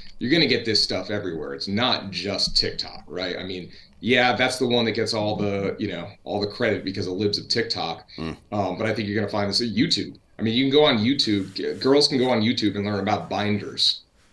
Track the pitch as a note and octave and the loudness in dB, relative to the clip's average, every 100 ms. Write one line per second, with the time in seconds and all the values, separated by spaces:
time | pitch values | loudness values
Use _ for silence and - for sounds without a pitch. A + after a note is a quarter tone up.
0 | - - A#2+ E3 C3+ A#2+ A2+ G2+ - F#2+ | -12 -8 0 2 4 2 2 2 2 -2
1 | F#2 G#2+ F2+ D#2+ C#2+ C#2 - G#2 B2+ A2 | -4 -4 -4 -6 -8 -8 -2 0 0 0
2 | F#2+ F2 F#2+ F#2 - - G2+ - - - | -4 -6 -4 -2 0 2 0 -2 -8 -12
3 | - F2 F2+ - F#2+ F#2 E2 - - - | -12 -8 -6 -6 -8 -8 -10 -16 -20 -6
4 | G#2+ B2 B2 B2 B2+ - A#2+ A#2+ A2+ G#2+ | 2 4 4 4 0 2 2 4 2 0
5 | G#2+ A2+ G#2 G#2+ G2+ G2 G2 - G2+ E2+ | -2 0 -2 0 -2 0 -2 -2 -4 -6
6 | F2 - - G#2 G2+ - A#2 G2 - G2+ | -10 -12 -6 -4 -4 -2 0 0 -4 -6
7 | F2+ F#2 G#2 G2+ - A#2 A2+ F#2 E2 D#2+ | -4 -2 0 -2 -2 -2 -2 -4 -6 -8
8 | - - D#2+ D#2 - G#2 F#2+ F2+ A2 G#2+ | -12 -10 -8 -8 -6 -4 -2 -2 -2 -2
9 | G2+ G#2 G#2 G#2 G2+ F#2+ A#2+ G2+ D#3+ G#2+ | -2 -2 -2 -2 -2 0 0 0 0 0
10 | - - _ - A2 A#2 C3+ C#3+ D3+ A#2+ | -4 -10 _ -4 0 2 4 6 6 6
11 | A2+ C#3+ - G2+ F#2+ - D2 F#2 C3 C#3+ | 2 2 2 0 0 -4 -6 0 4 6
12 | C#3+ C3+ B2+ A#2 A2 A#2+ G#2 G2 G2+ G#2 | 6 4 2 4 2 2 0 0 0 0
13 | G2 G2+ - G2 G#2 G#2 - - - - | 0 0 -2 -2 0 0 -2 0 0 0
14 | - _ _ | -8 _ _